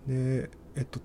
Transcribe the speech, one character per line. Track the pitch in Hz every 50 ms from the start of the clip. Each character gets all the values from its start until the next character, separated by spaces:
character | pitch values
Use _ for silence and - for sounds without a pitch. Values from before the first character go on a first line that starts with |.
| -
で、 | 135 131 131 127 131 131 123 - - - - - - -
え | 143
っ | 127
と、 | - - - -